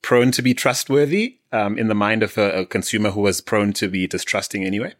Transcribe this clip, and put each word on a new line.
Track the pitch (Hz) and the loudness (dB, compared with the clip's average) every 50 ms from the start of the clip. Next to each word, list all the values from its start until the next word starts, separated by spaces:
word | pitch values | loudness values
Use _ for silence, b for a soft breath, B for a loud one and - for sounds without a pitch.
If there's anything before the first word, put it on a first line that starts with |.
prone | - - 123 123 123 131 | 0 2 4 4 4 4
to | 127 - | 2 2
be | 123 127 120 | 0 0 0
trustworthy, | - - 131 123 - - - 135 143 147 139 165 208 226 254 - _ _ _ - | 2 0 0 0 -2 -2 0 2 2 2 2 2 -2 -2 -4 -6 _ _ _ -2
um, | 113 104 101 107 | -2 -2 0 -2
in | 120 113 | -2 0
the | 110 107 | 0 2
mind | 104 104 104 110 110 110 | 2 2 0 2 0 0
of | 98 - | 0 2
a, | 113 104 101 | 0 0 2
a | - 95 92 | 2 -2 -4
consumer | - - 101 92 - - 107 107 104 | -2 -4 -4 -2 -2 -2 0 0 0
who | 95 104 | 0 2
was | 101 101 90 - | 2 2 2 0
prone | - - 113 107 104 101 98 | -4 0 0 2 2 2 0
to | - 110 | -2 -4
be | 95 92 95 92 | -2 0 -2 -2
distrusting | 92 - 92 - - - 101 - - - 101 95 | -2 -4 -6 -4 -4 -4 -4 -4 -4 -6 -4 -4
anyway. | 95 98 104 123 - - | -2 -2 -4 -4 -6 -10